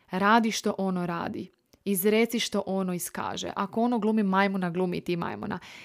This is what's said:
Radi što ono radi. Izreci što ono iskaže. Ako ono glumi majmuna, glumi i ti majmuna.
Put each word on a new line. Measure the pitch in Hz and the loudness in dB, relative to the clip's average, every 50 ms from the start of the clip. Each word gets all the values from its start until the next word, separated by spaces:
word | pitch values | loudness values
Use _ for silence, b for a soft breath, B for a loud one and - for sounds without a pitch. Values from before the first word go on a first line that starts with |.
| _ _ | _ _
Radi | - 185 196 202 220 233 220 226 | -2 2 4 6 6 6 6 4
što | 202 - - 214 - - | 0 0 -2 -2 -2 0
ono | 190 190 185 180 175 | 0 0 0 0 -2
radi. | 175 170 170 175 - 220 - 190 - _ _ _ _ _ _ _ | -2 -2 -4 -4 -4 -6 -8 -10 -12 _ _ _ _ _ _ _
Izreci | 196 202 180 180 214 214 220 233 226 240 233 | -2 0 2 4 4 4 4 4 2 2 -2
što | - - - 202 - | -2 0 -2 -4 -2
ono | - 190 190 190 185 180 | 0 -2 -2 0 -2 -2
iskaže. | 175 - - - - - 95 98 - 180 - - | -4 -6 -6 -8 -6 -6 -6 -6 -6 -6 -6 -4
Ako | - 202 190 - 226 | -4 -6 -4 0 0
ono | 226 240 247 233 | 0 2 2 2
glumi | 196 220 220 220 214 | 2 2 2 2 2
majmuna, | 190 190 190 196 202 196 196 185 175 | 2 4 4 4 2 2 0 -2 -2
glumi | 165 180 185 180 - 160 | 0 0 0 0 -2 -4
i | |
ti | - - 175 | -2 -2 -2
majmuna. | 170 170 - 107 104 - 208 - 180 B B B B B | -2 -2 -4 -6 -6 -6 -6 -6 -8 B B B B B